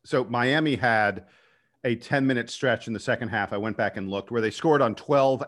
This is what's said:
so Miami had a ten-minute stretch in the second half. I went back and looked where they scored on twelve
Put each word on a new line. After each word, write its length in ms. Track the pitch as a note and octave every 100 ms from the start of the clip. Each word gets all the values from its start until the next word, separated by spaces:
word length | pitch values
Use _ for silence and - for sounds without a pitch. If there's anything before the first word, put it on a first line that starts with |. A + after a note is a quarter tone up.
| -
so 180 | C#3+
Miami 540 | A2 A#2+ B2+ D3+ D#3 A#2
had 480 | A#2+ A2 G#2 F#2+ - _ _ _ _ _
a 120 | B2+ A#2
ten-minute 540 | - C#3+ C3+ B2 A#2
stretch 380 | - C3 A2 -
in 60 |
the 60 | G#2+
second 260 | - A2+ G#2+
half. 240 | G#2+ G2
I 60 | G2+
went 180 | G#2+ G2+
back 220 | G#2 G#2
and 120 | F#2+
looked 220 | G2 -
where 100 | A#2
they 80 | A2
scored 320 | - E3 C#3+
on 140 | A#2+ G#2
twelve 480 | - C#3+ C3+ B2+